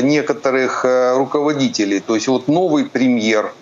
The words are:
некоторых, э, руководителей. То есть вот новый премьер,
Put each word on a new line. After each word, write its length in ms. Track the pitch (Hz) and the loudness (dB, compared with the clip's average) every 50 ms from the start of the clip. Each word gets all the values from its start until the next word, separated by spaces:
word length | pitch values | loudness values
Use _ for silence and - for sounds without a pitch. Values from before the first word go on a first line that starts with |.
некоторых, 800 | 123 139 151 147 139 147 139 - - 135 127 135 131 120 - - - | 2 2 2 2 0 -2 -4 -2 -2 0 0 0 0 -2 -2 -2 0
э, 320 | 127 127 127 127 127 127 131 | 0 2 2 2 2 2 0
руководителей. 800 | 139 123 - 147 143 151 151 139 135 120 - - 104 98 101 98 | 0 0 -2 -2 0 0 0 0 0 0 0 -2 0 0 -2 -2
То 140 | - - 113 | -2 -2 -2
есть 140 | 107 - - | -2 0 0
вот 200 | 131 123 127 - | -2 0 0 0
новый 360 | 147 175 185 175 151 147 131 | 0 2 2 2 0 0 -2
премьер, 680 | - - 120 131 127 123 117 107 110 110 107 101 - - - | -2 -2 0 0 2 2 0 0 0 0 0 -2 -4 -8 -6